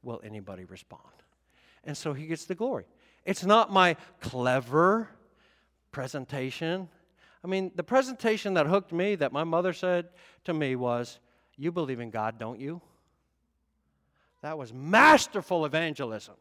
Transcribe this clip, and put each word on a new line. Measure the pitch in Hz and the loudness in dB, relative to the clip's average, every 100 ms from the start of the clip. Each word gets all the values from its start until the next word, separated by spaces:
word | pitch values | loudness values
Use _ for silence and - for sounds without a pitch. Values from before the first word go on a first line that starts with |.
will | 127 117 | -12 -12
anybody | 107 107 98 95 | -12 -16 -14 -16
respond. | 92 92 - - _ _ _ _ _ _ _ _ | -16 -20 -20 -20 _ _ _ _ _ _ _ _
And | - 147 | -14 -8
so | 160 | -6
he | 135 156 | -6 -6
gets | 160 | -8
the | - | -6
glory. | 185 233 160 - _ _ _ | -6 -4 -4 -8 _ _ _
It's | - 190 | -6 -4
not | 180 214 220 | 4 4 6
my | 190 180 160 - _ | 4 4 2 -8 _
clever | - 127 123 127 120 143 180 220 220 - _ _ _ _ _ _ _ | -10 -2 2 0 2 4 4 4 -2 -14 _ _ _ _ _ _ _
presentation. | - 127 147 127 143 131 127 165 185 180 _ _ _ _ _ | -10 -8 -8 -8 -6 -6 -4 -4 -4 -8 _ _ _ _ _
I | 175 | -4
mean, | 190 190 | -2 -2
the | 175 | -6
presentation | 170 254 254 262 233 220 202 | 0 2 2 -2 0 0 0
that | 185 147 | 2 4
hooked | 196 190 | 2 2
me, | 170 190 196 | -2 0 2
that | 143 | 0
my | 139 | 0
mother | 165 165 180 | 0 2 0
said | 175 185 175 170 _ - _ | 0 0 0 -2 _ -20 _
to | - | -6
me | 160 143 127 | -2 0 0
was, | 123 120 120 - _ _ _ - | -2 -2 -4 -12 _ _ _ -8
"You | 151 | -6
believe | 175 147 127 | -4 -4 -6
in | 117 | -6
God, | 110 110 113 | -4 -4 -4
don't | 113 120 | -10 -8
you?" | 135 170 _ _ _ _ _ _ _ _ _ _ _ _ _ _ _ _ | -10 -10 _ _ _ _ _ _ _ _ _ _ _ _ _ _ _ _
That | 147 156 | -12 -10
was | 123 | -12
masterful | 123 143 208 294 302 - 208 - 180 | -10 2 8 10 8 6 -6 -2 -2
evangelism | 151 151 165 147 127 110 - - | 0 0 -2 -4 -8 -8 -12 -20